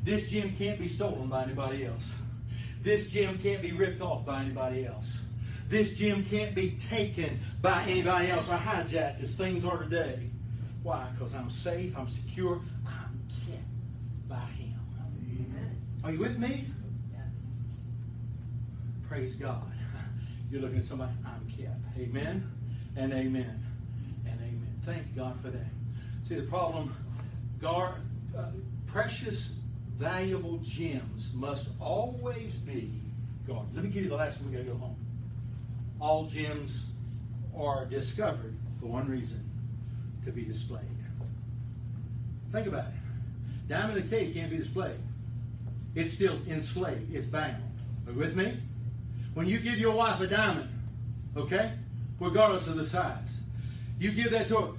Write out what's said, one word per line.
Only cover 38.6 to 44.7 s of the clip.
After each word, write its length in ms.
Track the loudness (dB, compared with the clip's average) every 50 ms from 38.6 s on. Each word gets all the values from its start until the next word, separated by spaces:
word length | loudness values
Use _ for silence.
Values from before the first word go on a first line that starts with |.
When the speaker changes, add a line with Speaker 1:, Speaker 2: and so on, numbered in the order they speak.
| -4 -4 -4 -4
Speaker 1:
for 60 | -2
one 240 | -2 0 0 0 2
reason, 340 | 0 0 0 -2 -4 -4 -4 -4 -4 -4 -2 -2 -4 -4 -4 -4 -4 -4 -4 -4 -4 -4 -4
to 60 | -4
be 120 | -2 -2 -2
displayed. 400 | -2 -2 -2 -2 -4 -4 -4 -4 -4 -4 -4 -4 -4 -4 -4 -4 -4 -4 -4 -4 -6 -6 -4 -4 -6 -6 -6 -4 -4 -4 -4 -4 -4 -4 -4 -2 -4 -4 -4 -6 -2
Think 160 | 0 0 0 0
about 180 | 0 0 -2
it. 80 | -2 -2 -4 -4 -4 -4 -4 -4 -4 -4 -4 -4 -4 -4 -4 -4 0
Diamond 300 | 0 2 2 2 2 2
in 100 | 0 2
the 80 | 2
cave 180 | 2 2 2 0
can't 160 | 0 0 0
be 60 | 0 0
displayed. 420 | -2 0